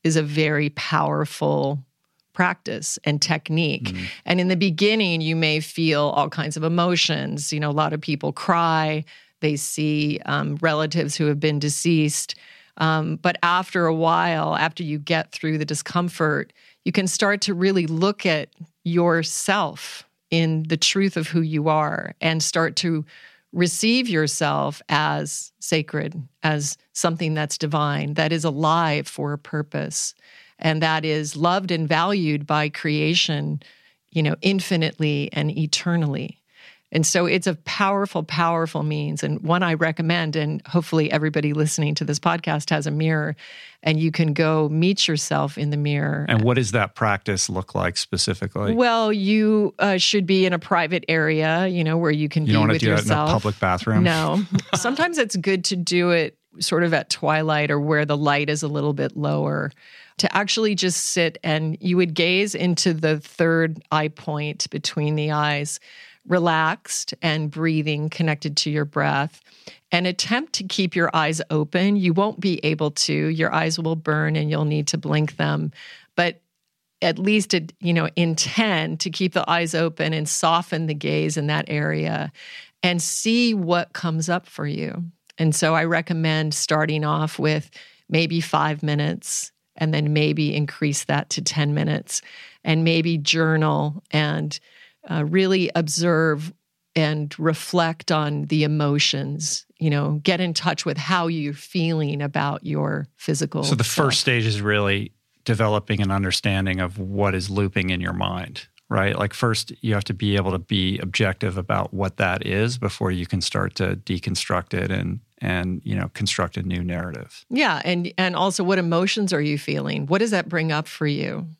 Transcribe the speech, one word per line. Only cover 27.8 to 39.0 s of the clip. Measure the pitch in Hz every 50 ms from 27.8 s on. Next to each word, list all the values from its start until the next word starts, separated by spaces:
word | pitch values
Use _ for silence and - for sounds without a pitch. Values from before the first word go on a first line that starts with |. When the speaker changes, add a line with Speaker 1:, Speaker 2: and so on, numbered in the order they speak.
| 147 147 143 147 147 143 147
Speaker 1:
that | 160 156 156
is | 165 160 156
alive | 165 139 143 160 156 165 170 170 156 147 143 143
for | - - - 143 143 147
a |
purpose, | 147 _ - - 151 147 147 - 147 147 151 156 - - - - _ _ - - - - _ _
and | - - 160 156 160
that | 165 160 156 160 156
is | 160 151 156 151 147 -
loved | 147 160 170 180 202 190 185
and | 180 160 160
valued | 143 160 156 170 190 208 196 170 151 147 147 147
by | - 151 151 151 151
creation, | 147 - - 160 151 151 151 156 170 175 - - 156 147 147 147 147 147 - - - _ _ _ _ _ _ _
you | _ 165 156
know, | 147 160 -
infinitely | - 190 196 196 175 - 190 165 160 156 - - 156 151 147 143 143 - -
and | 147 147 151 -
eternally. | - 156 147 - - - 175 170 170 160 147 139 135 127 - - _ _ _ _ - - - - _ _ _ -
And | 160 156
so | - - 180 175
it's | 165 - 185 175
a | 190 165
powerful, | 151 _ - - - 208 196 202 196 202 196 - 175
powerful | 160 - 151 151 170 165 170 165 165 156 - 156 151
means, | 151 151 151